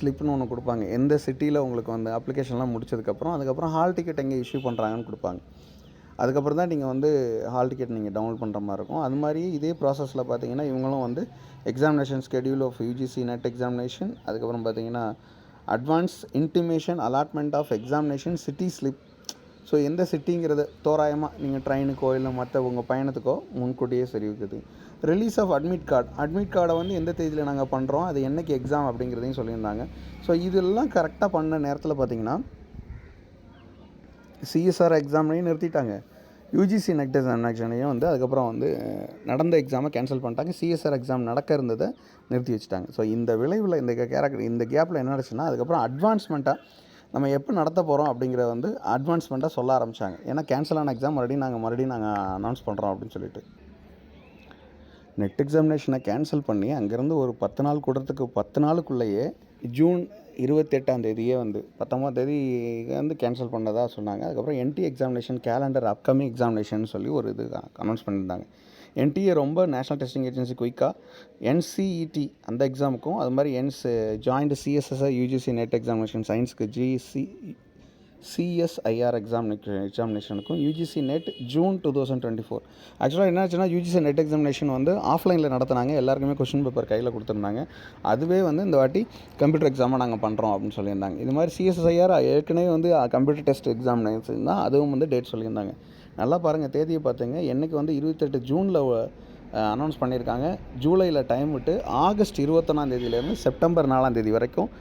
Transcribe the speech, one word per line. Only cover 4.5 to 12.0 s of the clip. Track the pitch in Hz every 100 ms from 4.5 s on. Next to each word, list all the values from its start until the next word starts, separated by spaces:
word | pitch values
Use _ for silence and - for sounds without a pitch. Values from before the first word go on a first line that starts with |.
| 135
பண்றாங்கன்னு | 131 117 107 113
கொடுப்பாங்க. | 110 107 92 90 - - - - - - - -
அதுக்கப்புறம் | 123 139 143 151
தான் | 180
நீங்க | 151 135
வந்து | 131 151 143 123 110 -
ஹால் | 123 127
டிக்கெட் | 131 120
நீங்க | 113 104 101
டவுன்லோட் | 113 113
பண்ற | 110 104
மாதிரி | 101 101
இருக்கும். | 98 156
அது | 135
மாதிரி | 139 151 156 180
இதே | 151 156
ப்ராசஸ்ல | 165 139 139 135 135 127
பார்த்தீங்கன்னா, | 120 120 131 147
இவங்களும் | 131 131 135
வந்து | 120 131 240 - - -
examination | - 123 151 151